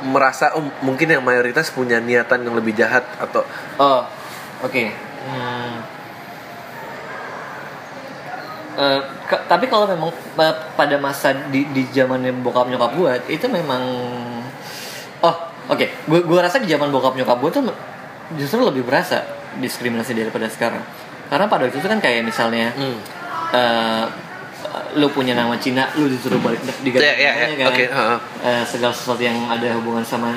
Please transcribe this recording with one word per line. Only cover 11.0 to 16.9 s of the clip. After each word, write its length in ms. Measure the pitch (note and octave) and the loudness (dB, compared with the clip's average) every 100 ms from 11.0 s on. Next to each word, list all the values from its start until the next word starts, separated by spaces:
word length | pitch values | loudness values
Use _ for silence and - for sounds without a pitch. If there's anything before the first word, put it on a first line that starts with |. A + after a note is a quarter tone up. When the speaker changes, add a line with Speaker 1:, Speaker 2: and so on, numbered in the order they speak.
| C#3 C#3 D3 C3+ C#3+ | 0 0 2 2 0
Speaker 2:
di, 220 | C3+ D3 | 0 2
di 140 | C3+ B2 | 0 0
zamannya 460 | C3 B2+ C3 B2+ | 4 4 2 0
bokap 340 | B2+ B2 A#2+ B2 | 0 0 2 2
nyokap 240 | B2+ - | 2 2
gue, 180 | D3 E3+ B2 - | 4 2 2 -2
itu 160 | D#3 B3 | -2 0
memang, 380 | G3 D#3 B2+ B2+ B2 B2 A#2+ A#2+ A#2+ B2 - - - - - - - | 0 0 0 0 -2 -4 -6 -6 -8 -10 -12 -12 -12 -12 -12 -14 0
oh, 140 | E3+ E3 - - - | 2 2 -6 -12 -4
oke. 180 | - B2+ - - | 0 0 -2 2
Gue, 120 | E3 | 2
gue 180 | E3+ F3+ | 6 4
rasa 180 | F3 C4+ | 4 2
di 100 | G#3+ | 2
zaman 200 | D3 | 2
bokap 260 | C#3+ | 2